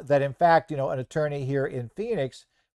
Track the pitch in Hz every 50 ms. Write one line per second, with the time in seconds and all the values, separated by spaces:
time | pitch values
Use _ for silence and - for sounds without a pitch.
0 | 143 127 143 139 139 139 127 - 175 170 165 156 - - 147 135 135 - - 131
1 | 123 - - 156 151 147 143 143 131 135 139 135 131 - - 123 120 113 - 185
2 | 220 240 220 156 135 123 - - - _ _ _ _ _ _